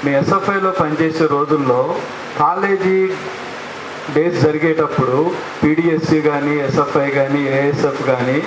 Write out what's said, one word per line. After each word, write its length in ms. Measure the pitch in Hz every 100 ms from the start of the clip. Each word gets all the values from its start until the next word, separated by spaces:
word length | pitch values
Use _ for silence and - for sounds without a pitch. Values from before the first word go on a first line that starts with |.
| 143
మీ 100 | 139
ఎస్ఎఫ్ఐలో 560 | 147 196 196 196 190
పనిచేసే 540 | 185 156 156 160 160 156
రోజుల్లో 680 | 143 147 151 135 127 131 131 - - - -
కాలేజీ 680 | 151 180 196 190 190 190 190 185 190 - - - - - - - -
డేస్ 280 | 143 170 131
జరిగేటప్పుడు 920 | 151 151 160 156 147 135 127 131 170 160 - -
పీడీఎస్సీ 580 | 151 156 170 156 - 156
కానీ, 380 | 151 143 143 147
ఎస్ఎఫ్ఐ 500 | 135 156 139 156 139
కానీ, 320 | 139 135 143
ఏఎస్ఎఫ్ 640 | 139 135 139 143 147 135
కానీ 400 | 127 127 123 139